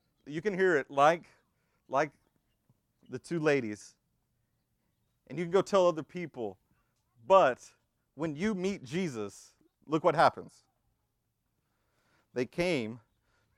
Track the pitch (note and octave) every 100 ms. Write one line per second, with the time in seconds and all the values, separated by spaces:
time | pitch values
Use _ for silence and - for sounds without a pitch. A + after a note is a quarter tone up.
0 | _ _ - D3+ G#3 F#3 F#3+ D3 - C#3
1 | D3 E3+ - _ _ _ _ _ - C3
2 | D3+ _ _ _ _ _ _ _ _ _
3 | - B2 - E3+ D3+ C#3 A2+ G#2 - _
4 | _ _ _ _ _ _ _ _ _ _
5 | _ _ - C#3+ E3+ F#3+ F3+ G3 F3 D#3
6 | C#3 F3+ D#3+ B2+ G#2+ F#2+ _ _ _ _
7 | _ _ A#2 F#3+ C#3+ A#2 - _ _ _
8 | _ C3+ D#3+ D3 G#3+ F#3+ F#3+ F#3+ B2 E3+
9 | F3+ A#2 G2+ - - _ _ _ - D#3
10 | F3 D3+ C#3 - - _ _ _ _ _
11 | _ _ _ _ _ _ _ _ _ _
12 | _ _ _ B2 B2 - F3+ D3 A2 A#2+
13 | _ _ _ _ _